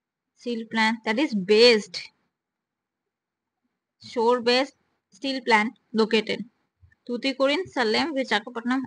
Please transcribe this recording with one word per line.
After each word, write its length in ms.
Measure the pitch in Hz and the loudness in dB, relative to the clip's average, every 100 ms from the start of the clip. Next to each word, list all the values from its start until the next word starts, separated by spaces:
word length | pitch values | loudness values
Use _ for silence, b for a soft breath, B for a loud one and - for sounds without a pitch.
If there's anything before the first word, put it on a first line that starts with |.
| _ _ _ _ | _ _ _ _
steel 280 | 247 233 226 | -8 -8 -6
plant, 280 | 220 220 233 | -2 0 -2
that 140 | 220 220 | -4 -2
is 160 | 302 | -2
based, 640 | 208 185 214 240 220 - - - _ _ _ _ _ _ _ _ _ _ _ _ _ _ _ _ _ _ _ | -2 2 6 8 6 0 -12 -16 _ _ _ _ _ _ _ _ _ _ _ _ _ _ _ _ _ _ _
shore 360 | - 247 226 247 | -10 -2 2 2
based 340 | 233 247 285 - _ _ _ | 2 0 0 -6 _ _ _
steel 280 | _ 277 262 | _ -8 -6
plant 300 | 247 220 214 - _ | 0 2 2 -4 _
located? 520 | 220 220 220 214 - 202 _ _ _ _ _ - | -2 0 0 -2 -6 -10 _ _ _ _ _ -10
Tuticorin, 580 | 240 269 262 269 294 370 | -6 -4 0 0 0 -4
Salem, 480 | 285 226 226 285 | -4 -2 0 -2
Visakhapatnam, 680 | 269 254 208 247 240 240 262 | -4 -2 -4 -4 -8 -4 -4